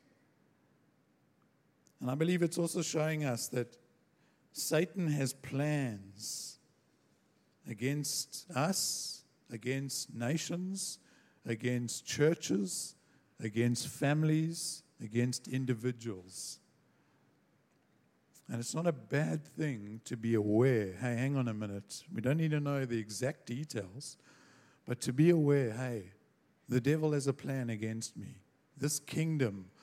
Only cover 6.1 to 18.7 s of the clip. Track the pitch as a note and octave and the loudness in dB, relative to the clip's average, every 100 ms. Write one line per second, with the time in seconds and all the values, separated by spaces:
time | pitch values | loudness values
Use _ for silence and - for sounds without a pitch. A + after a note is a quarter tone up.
6.1 | G2 G#2+ - - - _ _ _ _ _ | -12 -10 -10 -10 -16 _ _ _ _ _
7.1 | _ _ _ _ _ C3+ G#2+ C3 D3 D3 | _ _ _ _ _ -12 -4 -2 0 -2
8.1 | - - - - C3 E3 F#3+ - - - | -4 -6 -10 -6 0 2 2 -2 -2 -6
9.1 | - - _ - A#2 A#2+ C3+ C#3 - - | -10 -16 _ -12 -6 -2 -2 -2 -6 -6
10.1 | A#2 A#2+ D#3+ - F3 F#3 G3 - - _ | -4 -2 0 -2 -4 -4 -6 -6 -10 _
11.1 | - _ _ G#2+ A#2 B2 B2 A#2 - - | -20 _ _ -6 -2 0 0 -2 -6 -4
12.1 | - D3+ E3+ - G3 F#3 - - - _ | 4 4 4 0 0 0 -4 -8 -12 _
13.1 | _ _ - A2 A2 A#2+ A#2 C#3+ - C#3+ | _ _ -8 -2 2 2 2 -4 0 2
14.1 | D3+ D#3 D#3 D#3+ E3 - - - - A2 | 4 4 4 0 -2 -6 -10 -14 -12 -4
15.1 | A#2 B2 B2 - C3 B2+ A2+ B2 A#2 A#2 | 2 2 0 -4 -2 0 0 -2 -2 -6
16.1 | F#2 F#2 - - - _ _ _ _ _ | -8 -10 -12 -12 -14 _ _ _ _ _
17.1 | _ _ _ _ _ _ _ _ _ _ | _ _ _ _ _ _ _ _ _ _
18.1 | _ _ - - A#2+ A#2 | _ _ -20 -8 -6 -4